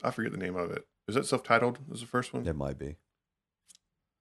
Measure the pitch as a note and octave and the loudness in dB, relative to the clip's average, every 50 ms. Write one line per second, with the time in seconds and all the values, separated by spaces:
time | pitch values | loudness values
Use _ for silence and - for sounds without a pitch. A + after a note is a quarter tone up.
0 | - B2 - - A2+ A#2 G#2 F#2+ F#2 F#2 F#2 F2+ F2 E2 - - - _ _ _ | -4 -2 -2 -2 -4 -4 -4 -4 -4 -4 -2 -4 -4 -4 -4 -8 -10 _ _ _
1 | _ - G#2+ C3+ - - C3+ A#2+ - - A#2 A#2 A#2+ B2 B2 - C#3 D#3 - A#2 | _ 0 0 0 2 2 0 0 4 6 6 6 6 4 0 -2 -8 -12 -10 -10
2 | A#2 - - B2 A#2+ - - B2+ A#2 F2 D#2 C#2+ C#2 C#2 C#2 C2+ C#2 D2 D#2+ - | -8 -2 -2 -2 -2 -2 -4 -4 -2 -2 -2 -2 -2 -4 -4 -4 -6 -10 -10 -12
3 | _ _ _ _ _ _ _ _ _ _ _ _ _ _ - _ _ _ _ _ | _ _ _ _ _ _ _ _ _ _ _ _ _ _ -20 _ _ _ _ _
4 | _ _ _ _ | _ _ _ _